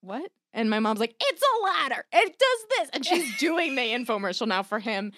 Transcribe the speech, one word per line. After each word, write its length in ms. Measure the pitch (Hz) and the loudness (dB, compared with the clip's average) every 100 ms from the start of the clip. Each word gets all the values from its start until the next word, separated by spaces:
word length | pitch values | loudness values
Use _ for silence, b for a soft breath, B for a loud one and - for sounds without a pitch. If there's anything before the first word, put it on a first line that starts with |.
What? 280 | 185 208 370 _ _ | -10 -10 -10 _ _
And 160 | 220 226 | -2 0
my 120 | 214 | 2
mom's 200 | 220 214 | 2 0
like, 140 | 226 _ | -2 _
It's 220 | 571 - | -2 2
a 220 | 554 480 | 2 2
ladder. 400 | 403 349 294 240 - | 0 0 -2 -4 0
It 260 | - 392 - | 2 2 2
does 400 | 523 494 440 494 | 2 2 0 -2
this. 120 | 311 | -2
And 140 | 262 - | -4 0
she's 320 | 349 302 202 | 0 0 0
doing 360 | 302 330 330 269 | 0 2 0 0
the 60 | |
infomercial 680 | 240 233 247 214 196 180 226 | -2 -2 -2 -2 -2 -2 0
now 140 | 190 | 0
for 160 | 196 214 | -2 -4
him. 340 | 214 202 202 | -4 -4 -4